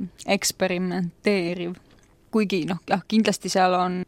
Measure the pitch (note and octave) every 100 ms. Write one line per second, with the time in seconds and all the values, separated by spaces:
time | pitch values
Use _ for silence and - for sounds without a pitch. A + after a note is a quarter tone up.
0 | F3+ - - G3 - - F#3 F3+ F#3 F3+
1 | F3 - - G3 E3+ F3+ F3 F3+ _ _
2 | _ _ _ A3 G3+ F#3+ D3+ F3+ - G3
3 | - A3 G#3+ F#3+ F#3 F#3+ F#3 F3+ F3+ F3+